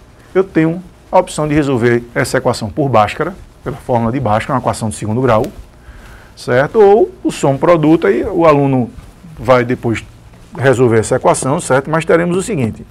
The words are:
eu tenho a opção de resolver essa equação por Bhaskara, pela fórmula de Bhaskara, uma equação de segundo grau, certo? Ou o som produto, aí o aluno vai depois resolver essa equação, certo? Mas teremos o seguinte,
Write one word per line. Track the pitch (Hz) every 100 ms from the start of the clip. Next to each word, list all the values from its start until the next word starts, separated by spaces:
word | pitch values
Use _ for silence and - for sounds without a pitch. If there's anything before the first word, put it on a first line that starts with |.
| - _ -
eu | 185
tenho | 190 160 160 175 180 - -
a | -
opção | - - 151
de |
resolver | 147 139 127 120 120 120
essa | 143 131 135
equação | 127 113 107
por | - 139
Bhaskara, | 113 107 - 156 190 - -
pela | - 123
fórmula | - 120 113
de | 135
Bhaskara, | 120 107 -
uma | 131
equação | 120 107 113
de | -
segundo | 107 110
grau, | 131 110 147 - - - - - - - - -
certo? | - 127 135 226
Ou | 202 214 370 -
o | 311
som | - 147 139
produto, | 160 170 151 165 190
aí | 220
o | 262 180
aluno | 165 143 139 131 113 - - - - -
vai | 113 127
depois | 120 123 120 107 - - - - - -
resolver | 135 120 127 113
essa | 104 127
equação, | 175 151 131 160
certo? | - 131 135
Mas | 160
teremos | 160 170 175 180
o |
seguinte, | 190 180 113 - -